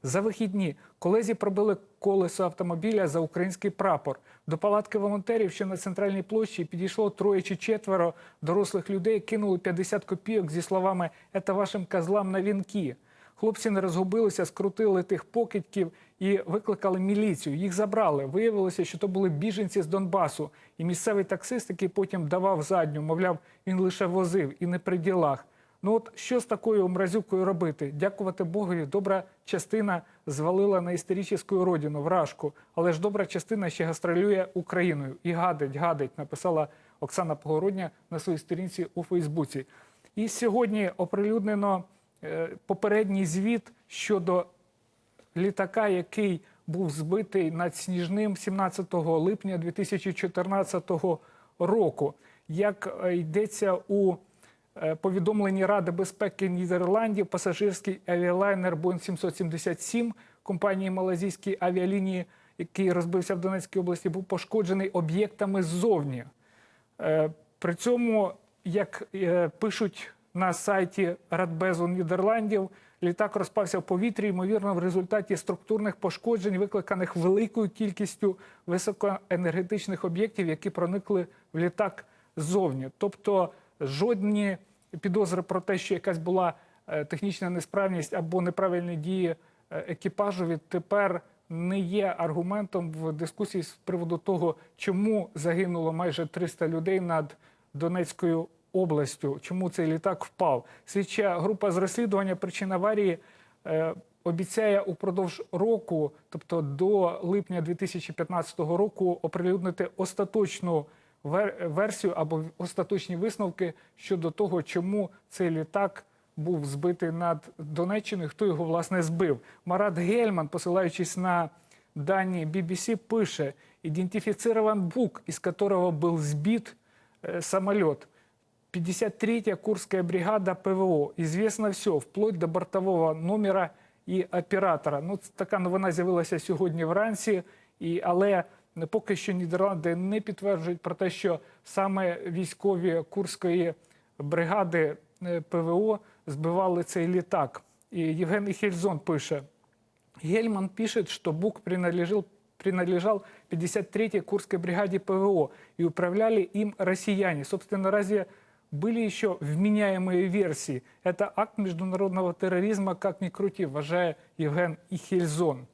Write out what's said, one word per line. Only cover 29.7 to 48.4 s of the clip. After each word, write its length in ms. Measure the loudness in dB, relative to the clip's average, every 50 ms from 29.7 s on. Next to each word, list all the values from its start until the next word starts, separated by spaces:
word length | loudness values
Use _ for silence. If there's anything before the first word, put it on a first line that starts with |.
| 0 0 2 2 0 -2 -4 _ _ _ _
звалила 540 | -8 -4 -2 0 2 2 4 4 4 4 2
на 120 | 2 0
історичну 720 | -4 -4 -2 -2 -2 -2 0 -2 -4 -4 -2 -2 0 2 4
родину, 380 | 2 2 2 0 -2 -4 -2
Вражку. 500 | 0 2 2 2 2 0 -4 -6 -6 -6 -6 -8 -20 _ _
Але 180 | 0 2 2
ж 80 | 2 2
добра 260 | 0 -2 0 0 -2
частина 440 | -2 -4 -6 -4 -2 -2 -2 -2 -2
ще 140 | -2 -2 -2
гастролює 640 | -2 -2 -2 -2 0 2 4 4 4 4 2 0 -2 -4
Україною. 600 | -6 -4 -2 0 2 2 2 2 0 -4 -8 -10 -6
І 100 | _ -2
гадить, 440 | 0 2 0 0 0 0 -2 -4 -2
гадить, 420 | 0 0 0 0 0 -2 -4 _ -10
написала 500 | -10 -10 -10 -4 -2 0 2 2 0 -2 -6 _ _ _ _ _
Оксана 340 | -10 -4 -2 -2 -2 -2 -4
Погородня 560 | -6 -2 -2 -2 0 0 0 -2 -2 -6 -8 _ _ _ _
на 80 | -8 -6
своїй 200 | -2 -2 -4 -4
сторінці 480 | -2 -6 -4 -4 -4 -6 -6 -6 -8 -6 _
у 80 | -8
Фейсбуці. 640 | -4 -2 0 0 0 0 -2 -2 -2 -2 -4 -8 -8 _ -18 -20 -20 _ _ _ _ -12 _
І 120 | -4 -4 -2
сьогодні 640 | -2 0 0 2 4 4 2 2 2 0 0 -2 0
оприлюднено 880 | -2 -2 -2 0 0 0 2 0 0 0 0 0 2 2 2 2 0 -2 _ _ _ _ _ _ _ -8
е, 240 | -6 -4 -4 -4 -4 -6 -14 _
попередній 600 | -4 -2 0 2 4 4 4 4 2 2 0 0
звіт 460 | 0 0 0 0 0 0 -2 _ -8 -20 _ _
щодо 600 | _ -12 -8 0 0 0 2 2 2 2 2 0 -2 _ _ _ _ _ _ _ _ _ _ _ _ _ -20 _ _ _
літака, 520 | 0 0 0 2 0 -2 0 2 2 2 4
який 520 | 2 0 -2 -4 -2 0 0 2 0 -2 -6 -14 _ _ _
був 240 | -6 -2 -2 -2 -2
збитий 600 | -2 -4 -2 0 0 0 -2 0 0 0 0 0
над 260 | 0 -2 -4 -4 -4
Сніжним 600 | -6 -6 -4 -2 -2 -2 0 0 0 0 0 -2
сімнадцятого 840 | -4